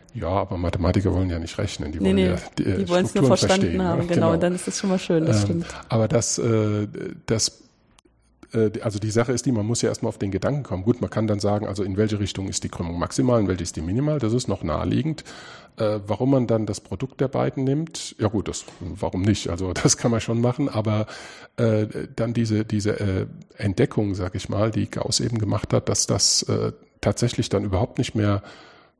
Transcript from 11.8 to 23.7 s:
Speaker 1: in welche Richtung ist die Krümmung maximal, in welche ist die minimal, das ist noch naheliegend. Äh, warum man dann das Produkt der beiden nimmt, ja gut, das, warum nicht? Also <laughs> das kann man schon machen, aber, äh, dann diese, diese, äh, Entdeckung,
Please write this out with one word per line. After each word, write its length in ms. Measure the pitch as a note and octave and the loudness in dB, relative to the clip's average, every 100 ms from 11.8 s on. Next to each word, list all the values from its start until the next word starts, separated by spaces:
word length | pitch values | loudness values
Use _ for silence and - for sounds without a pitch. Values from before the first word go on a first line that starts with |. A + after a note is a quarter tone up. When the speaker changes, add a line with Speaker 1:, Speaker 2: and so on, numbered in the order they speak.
Speaker 1:
in 140 | G2 G2 | -2 0
welche 240 | G#2+ G#2 | 0 0
Richtung 260 | G2+ - G2 | -2 -4 -6
ist 140 | - | -6
die 60 | - | -6
Krümmung 320 | - F2+ E2+ | -6 -6 -4
maximal, 400 | D3+ - C3 A#2+ | -2 2 4 4
in 80 | F#2+ | 4
welche 160 | F#2 | 0
ist 100 | F2 | -4
die 80 | - | -6
minimal, 380 | D#2+ G#2+ D3 D3+ | -2 0 0 0
das 120 | A2 | 0
ist 140 | B2 - | 0 0
noch 160 | F#2+ | -4
naheliegend. 640 | E2 D#2 F2+ A2+ C#3+ D3+ - - - - - - | -2 -2 0 0 0 -4 -10 -18 -18 -20 -20 -2
Äh, 220 | G#2+ G#2 G2+ | -2 -2 -2
warum 240 | G#2 B2+ | 0 4
man 160 | C3+ A#2 | 4 4
dann 180 | A2+ | 2
das 160 | G#2+ G2+ | 0 -4
Produkt 400 | - G2 C3 - | -6 -6 -6 -2
der 80 | C3 | -2
beiden 360 | B2+ C3 C#3 | 0 0 0
nimmt, 520 | C3 C#3+ E3 - - - | 0 0 -2 -8 -12 -2
ja 100 | G2+ | 0
gut, 200 | G#2 E2 | 0 -2
das, 160 | - - - | -6 -12 -12
warum 400 | F2+ E2+ D#2+ F#2 | -12 -6 -4 0
nicht? 280 | G2+ F#2+ - | 2 2 0
Also 220 | F2 F#2 | -4 -4
<laughs> 100 | F2 | 0
das 140 | D3 - | 0 2
kann 120 | B2 | 2
man 120 | A#2 | 0
schon 180 | - A#2 | 0 2
machen, 300 | A#2+ B2 C#3+ | 2 2 -2
aber, 360 | C3 A2 G#2+ A2 - - - - - | 0 0 0 -2 -8 -16 -18 -14 0
äh, 280 | A2+ G#2+ A2 - - - | 2 2 0 -4 -8 -4
dann 160 | A2+ | -2
diese, 320 | A2+ A2+ G#2+ | 0 2 2
diese, 340 | G#2+ G#2+ G2+ - | 0 0 0 0
äh, 280 | G2+ F#2+ A2 - - - | 0 0 -4 -8 -18 -6
Entdeckung, 560 | G#2 | -4